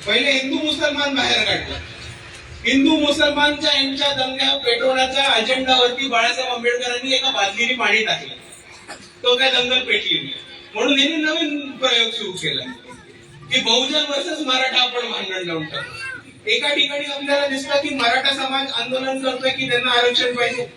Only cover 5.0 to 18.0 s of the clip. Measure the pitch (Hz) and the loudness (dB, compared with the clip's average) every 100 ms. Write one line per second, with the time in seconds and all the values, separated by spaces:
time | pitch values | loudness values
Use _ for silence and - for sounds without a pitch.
5 | 262 269 277 233 220 262 262 254 247 247 | 2 2 2 2 2 0 2 4 4 2
6 | 269 233 233 247 262 240 240 247 247 247 | 0 2 2 0 -4 -2 0 0 -2 -4
7 | 269 262 - 202 196 202 233 254 214 214 | 0 0 0 0 -2 0 -2 0 2 2
8 | 214 - - - - - - - - - | 2 -2 -4 -14 -18 -20 -20 -20 -18 -18
9 | - - 247 247 262 254 247 262 - 208 | -18 -2 2 4 4 2 2 0 2 0
10 | - - 269 - - - - 220 262 269 | 2 -2 -2 -10 -14 -18 -10 -2 2 4
11 | 285 320 311 330 302 294 269 - 254 233 | 4 2 0 0 0 -2 -6 -2 0 2
12 | 226 - 196 180 160 - - 906 508 480 | 0 -2 -6 -6 -4 -4 -6 -12 -16 -20
13 | - - - - - 247 220 240 269 302 | -20 -20 -20 -20 -2 0 2 2 2 -2
14 | 285 285 349 302 262 262 262 240 247 240 | -2 -2 -4 -4 0 0 2 2 0 -2
15 | 233 208 190 190 175 165 156 - - - | -4 -6 -6 -6 -4 -6 -6 -8 -10 -10
16 | - - - - 214 247 294 285 277 285 | -10 -12 -16 -12 -2 0 2 0 0 0
17 | 285 285 285 285 285 269 294 285 285 269 | -4 -6 0 0 2 -2 0 0 0 0